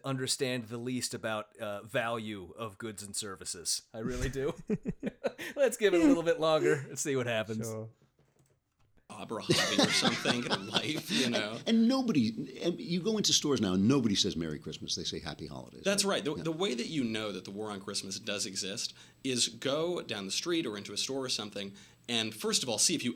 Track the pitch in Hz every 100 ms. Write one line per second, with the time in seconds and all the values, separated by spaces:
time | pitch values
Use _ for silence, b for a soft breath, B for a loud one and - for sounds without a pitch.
0 | 135 131 127 - 131 127 107 120 123 123
1 | - 117 113 107 - - 107 101 104 131
2 | 117 117 107 104 90 98 110 95 117 101
3 | 101 - 104 92 90 90 78 - - 113
4 | 120 123 131 135 147 - - 214 214 -
5 | 247 - - - 330 285 254 - 202 -
6 | 165 170 165 151 160 156 151 147 135 147
7 | 156 135 120 110 107 113 117 110 113 -
8 | _ _ _ _ _ _ _ _ _ _
9 | - 107 98 110 - - - - 247 -
10 | - - 143 123 - 95 101 - - 156
11 | - 226 240 110 107 123 180 226 226 269
12 | 247 151 110 - - - 170 - 147 175
13 | 180 214 - 135 151 123 104 92 107 143
14 | 113 95 98 80 80 73 80 76 78 -
15 | 80 82 80 73 80 67 62 64 190 202
16 | 202 151 147 160 160 160 202 240 220 156
17 | 117 110 107 92 104 98 107 101 95 98
18 | 98 95 98 101 101 95 98 117 - B
19 | B B 131 120 120 113 135 147 170 170
20 | - 107 95 - 170 165 123 104 98 101
21 | - 135 127 - 104 101 98 B B B
22 | - 117 110 - 220 - 127 107 - 147
23 | 123